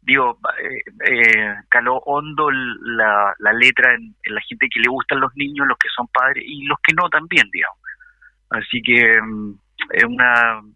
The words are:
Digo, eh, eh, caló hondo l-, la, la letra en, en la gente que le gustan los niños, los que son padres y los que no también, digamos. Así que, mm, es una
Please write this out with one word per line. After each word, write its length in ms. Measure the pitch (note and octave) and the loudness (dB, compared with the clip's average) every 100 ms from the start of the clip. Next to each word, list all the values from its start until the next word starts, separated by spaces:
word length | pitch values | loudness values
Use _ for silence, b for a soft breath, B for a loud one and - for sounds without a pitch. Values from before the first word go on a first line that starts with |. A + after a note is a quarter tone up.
Digo, 360 | - C3+ B2 A#2 - - | 0 2 2 -2 -8 -6
eh, 200 | - B2 - - - | -8 -10 -14 -4 0
eh, 440 | A#2+ A#2 A2 G#2+ G2+ - | 4 4 4 0 -6 0
caló 280 | A#2+ A#2+ C3 - | 0 2 -2 -2
hondo 420 | C#3+ D3+ D3 D3+ | -4 -4 -2 0
l-, 480 | C3+ B2+ A2+ A#2 A#2 | 0 -4 -8 -6 0
la, 380 | A2 G#2 G2+ - | 2 4 2 0
la 140 | G#2 | 0
letra 420 | A2+ B2+ B2+ B2+ | 4 4 6 4
en, 200 | A#2 A2+ G#2 | 2 -4 -12
en 120 | - | -8
la 60 | G#2+ | -8
gente 260 | - A#2 A#2+ | -10 -6 -4
que 80 | A#2 | 0
le 80 | A#2+ | -2
gustan 320 | C3 - C#3 | -2 -4 -2
los 140 | C3+ C3+ | -2 -4
niños, 300 | C#3+ C#3+ C#3 | -8 -2 -2
los 100 | A#2+ | 0
que 120 | - | -4
son 120 | - B2 | -4 -4
padres 360 | C3 C3 C3 - | 0 0 -2 -8
y 180 | D3 | -10
los 140 | C#3+ D3 | -4 -2
que 140 | - | 0
no 140 | D#3+ F3 | 0 0
también, 380 | D3+ E3 F3 G#2+ | -2 0 0 0
digamos. 260 | F#2 E2 - B B B B B B _ | -2 -6 -8 B B B B B B _
Así 300 | A2+ G#2 B2 | -8 -4 -6
que, 380 | A2+ A#2+ A#2 A2+ | 0 4 4 4
mm, 340 | A2 G#2+ G#2 G2 _ - - | 0 -8 -10 -14 _ -12 -6
es 120 | - | -2
una 560 | A#2+ B2 B2 A#2+ A#2 A2 G#2+ | 0 2 2 4 2 -2 -10